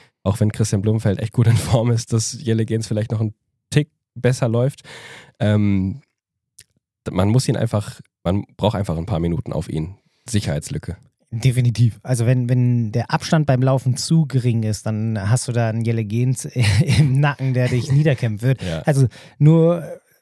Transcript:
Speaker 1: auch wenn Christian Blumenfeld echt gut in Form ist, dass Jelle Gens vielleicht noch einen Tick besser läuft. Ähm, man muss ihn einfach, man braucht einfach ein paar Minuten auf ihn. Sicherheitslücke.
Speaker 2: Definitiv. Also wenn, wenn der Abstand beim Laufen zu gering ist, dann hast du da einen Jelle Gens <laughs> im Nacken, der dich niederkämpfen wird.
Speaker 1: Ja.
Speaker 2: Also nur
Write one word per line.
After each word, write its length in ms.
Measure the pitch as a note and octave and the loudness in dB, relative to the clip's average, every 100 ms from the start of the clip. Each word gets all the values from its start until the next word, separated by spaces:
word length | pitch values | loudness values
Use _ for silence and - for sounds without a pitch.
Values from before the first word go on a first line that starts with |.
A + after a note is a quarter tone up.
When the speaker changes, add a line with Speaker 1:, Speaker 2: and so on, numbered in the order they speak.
| _ _ | _ _
Speaker 1:
auch 180 | F#2+ G2 | -2 0
wenn 120 | A2 | 0
Christian 320 | - A2 G2+ | 0 -2 0
Blumenfeld 340 | G#2 A2 G#2+ F#2 | 0 0 0 -2
echt 160 | A2+ | -2
gut 140 | - A2+ | 2 4
in 100 | A2+ | 2
Form 320 | - A#2+ A#2+ | 2 2 2
ist, 240 | A2+ - | 0 0
dass 240 | A2+ - A#2 | -2 -2 -6
Jelle 220 | A2+ A2 A2 | -2 -2 -2
Gens 200 | A2+ A2+ | -4 -4
vielleicht 260 | G#2+ G#2+ | -4 -2
noch 80 | A2 | -2
einen 140 | A2 - _ _ _ | -4 -6 _ _ _
Tick 180 | D3 D3+ _ _ | 0 0 _ _
besser 340 | - B2 C3 A#2+ | -4 -2 0 0
läuft. 360 | A#2 C3 - - - - - - - | 0 0 -4 -14 -20 -20 -20 -18 -4
Ähm, 640 | G#2+ G#2 G#2 G2 F#2+ C#3 - _ _ _ _ - - _ _ _ - | 0 2 2 0 -2 -6 -14 _ _ _ _ -20 -20 _ _ _ -6
man 200 | F#2 G2 | 0 2
muss 180 | B2 - | 2 2
ihn 100 | G#2+ | 0
einfach, 420 | A2 G#2+ F#2+ - - _ | -2 -2 -4 -12 -20 _
man 200 | F2 G2 - - | -2 -2 -4 -2
braucht 200 | G2+ G2 | 0 0
einfach 220 | G2 E2 | -2 -4
ein 80 | E2 | -4
paar 120 | E2 | -2
Minuten 340 | E2+ E2 - | -2 -2 -4
auf 160 | - - | -6 -4
ihn. 260 | D#2 E2 G2+ _ _ - | -4 -6 -10 _ _ -4
Sicherheitslücke. 680 | G#2 G2 D2 - D2+ - E2 _ _ _ | -2 -2 -4 -6 -8 -10 -12 _ _ _
Speaker 2:
Definitiv. 680 | A#2 C3 B2 A#2+ A2 A#2+ - | -2 0 2 2 2 2 0
Also 240 | - A#2 A#2 | -4 0 2
wenn, 200 | B2+ A#2+ | 2 2
wenn 440 | B2 B2 A#2+ A2 | 2 2 2 0
der 180 | A#2+ A2+ | -2 -2
Abstand 380 | - - D#3+ D3 | -4 0 0 2
beim 160 | B2+ | 2
Laufen 340 | C3 C3 B2+ A#2 | 2 0 0 -2
zu 300 | - E3 C#3+ | 0 0 2
gering 340 | C3 A#2+ A2+ | 0 0 0
ist, 240 | A2 G#2 A2 | -2 -4 -4
dann 320 | A2 A2 A2 G2 | -4 -2 -2 0
hast 160 | B2 - | 0 0
du 40 | |
da 180 | A#2 A2+ | -2 -2
einen 120 | A2+ | -2
Jelle 240 | A2+ A2+ G#2 | -2 -2 -2
Gens 400 | A2+ B2+ B2+ - | -2 0 -2 -4
<laughs> 540 | - G#2 G2 C#3 B2+ | 0 2 2 2 4
im 200 | D3 C3+ | 4 2
Nacken, 360 | D3 C#3 C3+ B2+ | 0 0 -2 0
der 140 | B2 | 0
dich 220 | B2+ A#2 | 0 2
niederkämpfen 560 | C#3 D#3 B2 A#2 G#2 B2 | 2 2 2 -2 -2 -2
wird. 140 | B2+ | -2
Speaker 1:
Ja. 200 | F2+ D#2+ | -4 -4
Speaker 2:
Also 260 | - C#3 B2+ - - - | 0 2 2 0 -14 2
nur 440 | D3 E3 E3 E3+ - - _ _ | 4 6 4 2 -4 -14 _ _